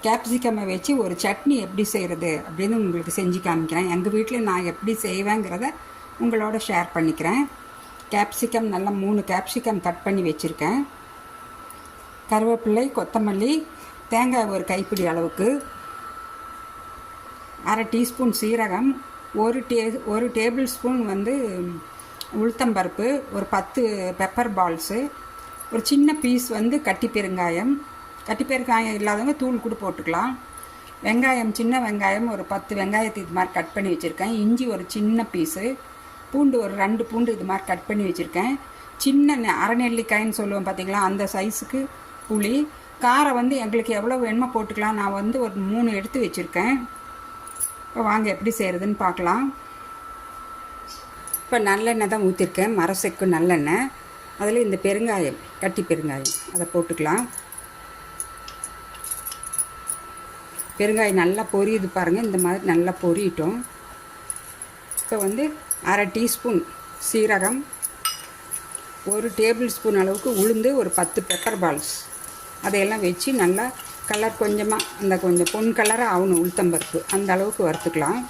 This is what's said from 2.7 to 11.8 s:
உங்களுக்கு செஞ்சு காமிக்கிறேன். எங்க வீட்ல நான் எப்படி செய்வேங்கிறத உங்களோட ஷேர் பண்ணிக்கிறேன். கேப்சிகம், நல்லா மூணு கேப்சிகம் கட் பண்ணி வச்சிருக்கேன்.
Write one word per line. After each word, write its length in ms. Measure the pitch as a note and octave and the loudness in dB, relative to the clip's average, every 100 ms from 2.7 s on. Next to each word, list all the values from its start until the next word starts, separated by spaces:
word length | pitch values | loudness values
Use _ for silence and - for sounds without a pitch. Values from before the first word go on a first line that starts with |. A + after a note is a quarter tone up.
| A3+ | 2
உங்களுக்கு 320 | G3+ E3+ E3 - | 2 0 -2 0
செஞ்சு 220 | F3+ F3+ F3+ | 0 0 0
காமிக்கிறேன். 420 | E3 D#3+ E3 F#3 F3 | 0 0 0 0 2
எங்க 140 | F#3 G#3+ | 2 2
வீட்ல 260 | A3 B3 G#3+ | 0 0 0
நான் 200 | F#3 F3 | 0 -2
எப்படி 240 | E3+ G3+ A3 G3+ | -4 -2 -2 -2
செய்வேங்கிறத 680 | F#3 G3+ A3 F#3+ F3+ B3+ D#4 - - - - | -2 0 0 0 -4 -4 -6 -16 -18 -18 -2
உங்களோட 360 | A#3 A3+ G#3+ G#3+ - | 0 2 0 -2 0
ஷேர் 260 | F#3+ E3+ F3 | -2 0 0
பண்ணிக்கிறேன். 460 | D#3+ D#3 D#3+ A#3 C#4+ - - - - - - | 0 2 0 2 0 -4 -18 -20 -20 -20 -4
கேப்சிகம், 560 | G#3 G#3 - A3+ A#3 A3 F#3+ | 0 0 0 0 0 0 0
நல்லா 180 | G3 G3+ | 0 0
மூணு 200 | G3 G#3 F#3+ | 2 2 2
கேப்சிகம் 500 | F#3 F#3 - A3+ G#3 F3+ | -2 0 -2 0 0 -2
கட் 180 | F3 - | -2 0
பண்ணி 180 | G3 F3 | 2 0
வச்சிருக்கேன். 500 | D3+ E3 D#3+ D3+ B3 C#4 - - - - - - - - - | 0 -4 -2 0 2 0 -6 -20 -18 -18 -18 -18 -16 -18 -18